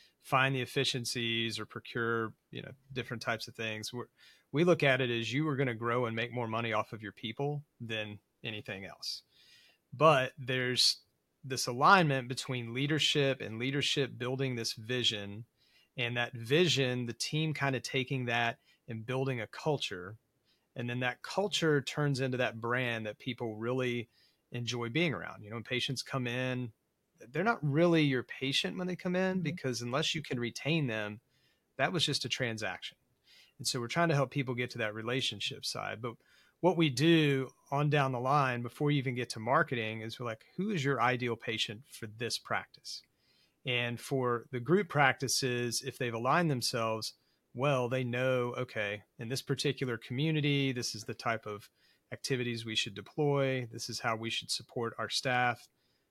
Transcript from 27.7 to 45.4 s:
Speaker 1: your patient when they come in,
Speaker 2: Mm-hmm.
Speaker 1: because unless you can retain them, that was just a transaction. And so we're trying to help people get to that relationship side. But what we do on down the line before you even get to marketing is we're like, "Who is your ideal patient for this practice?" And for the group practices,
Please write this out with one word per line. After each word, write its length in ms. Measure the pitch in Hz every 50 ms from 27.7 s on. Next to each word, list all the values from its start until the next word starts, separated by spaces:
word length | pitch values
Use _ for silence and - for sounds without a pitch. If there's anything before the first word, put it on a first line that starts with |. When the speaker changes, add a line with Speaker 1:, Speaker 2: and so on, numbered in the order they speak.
| 135 151 170 175 170 160 151
Speaker 1:
your 180 | 143 131 123
patient 560 | 117 - - - - 135 139 - - 185 180 180
when 80 | 180
they 100 | 180 180
come 200 | - - 180 180
in, 220 | 180 185 190 185 190
Speaker 2:
Mm-hmm. 60 | 170
Speaker 1:
because 380 | 151 156 180 - 131 123 113
unless 320 | 120 120 120 143 156 - -
you 80 | 160
can 180 | 143 - 143 123
retain 460 | 120 117 117 - - 139 165 165 147
them, 340 | 123 110 110 107 104 104 107 - _ _ _ _ _ _ _ _ _ _ -
that 140 | 131 156
was 140 | 185 165 -
just 200 | - 139 - -
a 40 | 123
transaction. 680 | - - 131 117 113 107 107 95 90 - - - - _ _ _ _ _ _ _ - - - _ _ -
And 100 | 120 -
so 120 | - 131
we're 80 | 120 117
trying 220 | - 165 170 165
to 60 | 151
help 140 | 143 139 123
people 240 | - 147 131 127 127
get 160 | 120 123 123
to 60 | - 120
that 140 | 113 107 104
relationship 720 | 110 110 113 123 135 123 - 110 104 - - 107 104 -
side. 340 | - - 113 101 98 101 104
But 140 | 117 120 113 - _ _ _ - _ _ _ _
what 180 | - 175 180 165
we 120 | 165 151
do 600 | 127 117 147 165 170 160 156 143 139 135 135 123 - _ _ _
on 180 | 139 139 147 151
down 220 | 147 147 139 135
the 80 | 127 120
line 420 | 123 131 139 147 139 131 123 120
before 300 | 120 120 - - 151 147
you 80 | 147 143
even 160 | 123 135 123
get 160 | 123 120 -
to 80 | - 113
marketing 600 | 110 117 131 156 170 160 139 120 110 110 110 110
is 180 | 110 113 - -
we're 80 | 127 120
like, 180 | 110 - - _ _ -
"Who 120 | 185 214
is 140 | 214 170 127
your 180 | 139 139 117
ideal 340 | 117 123 127 123 123 120 117
patient 460 | 110 - - 110 110 - - 107 113 135 -
for 160 | - - -
this 320 | 107 104 110 123 113 - -
practice?" 640 | - - 117 98 - - - - - - - - - _ _ _ _ _ _ _ _ _ _ _ -
And 340 | 135 123 120 120 120 120 113
for 460 | - - 143 135 127 123 120 117 - -
the 80 | - 123
group 300 | 120 127 165 202 202 170
practices, 920 | - 147 143 131 123 - 139 120 - -